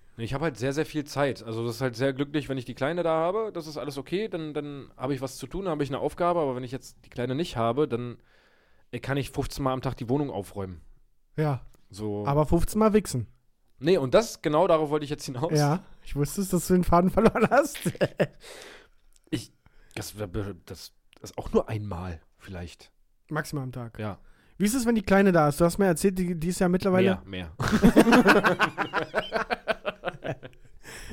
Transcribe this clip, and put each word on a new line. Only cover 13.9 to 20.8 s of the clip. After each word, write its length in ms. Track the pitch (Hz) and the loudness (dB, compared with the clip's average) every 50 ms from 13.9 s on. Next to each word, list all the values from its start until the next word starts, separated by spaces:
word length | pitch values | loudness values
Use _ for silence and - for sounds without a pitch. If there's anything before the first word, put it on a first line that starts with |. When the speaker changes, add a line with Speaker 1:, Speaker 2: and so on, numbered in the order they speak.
| 190 | 2
Speaker 1:
und 160 | 175 135 127 135 | 2 4 4 4
das, 300 | 202 226 - - - - | 4 4 2 -4 -6 -2
genau 240 | 160 151 156 180 | 0 2 4 6
darauf 240 | 185 165 156 156 143 | 6 4 4 4 0
wollte 140 | 151 151 151 | 0 -2 -2
ich 40 | 135 | -4
jetzt 160 | 151 - - | -6 -6 -6
hinaus. 280 | - 131 120 147 170 156 | -8 -6 -4 -2 0 2
Speaker 2:
Ja, 260 | 151 147 143 151 185 - - - - - | 2 4 2 2 0 -4 -10 -20 -20 -14
ich 120 | - - | -8 -4
wusste 260 | 139 147 143 - 208 | -2 -2 -2 -2 -4
es, 80 | 196 185 | -2 -2
dass 180 | - 170 - | -2 -2 2
du 60 | - 185 | 2 2
den 100 | 180 170 | 4 4
Faden 260 | - 170 175 180 185 | 6 4 4 4 4
verloren 380 | - 190 190 214 - - 220 - | 4 4 4 4 4 4 2 4
hast. 300 | 226 262 330 269 - - - | 4 4 4 2 -4 -6 -6
<laughs> 60 | 165 - - - - - - 180 - - - - - - - - - - - - _ _ _ _ _ _ _ _ _ | -6 -2 0 -2 -2 0 0 -2 -2 -2 -8 -20 -20 -18 -18 -18 -20 -20 -20 -20 _ _ _ _ _ _ _ _ _
Speaker 1:
Ich, 200 | - 120 - - _ _ _ _ _ - - - - | -8 -8 -8 -12 _ _ _ _ _ -20 -20 -16 -14
das, 180 | - 107 - - 104 107 92 85 110 101 101 92 82 - | -12 -12 -12 -10 -10 -10 -8 -6 -8 -8 -8 -10 -14 -16
das 280 | - 95 - | -18 -18 -18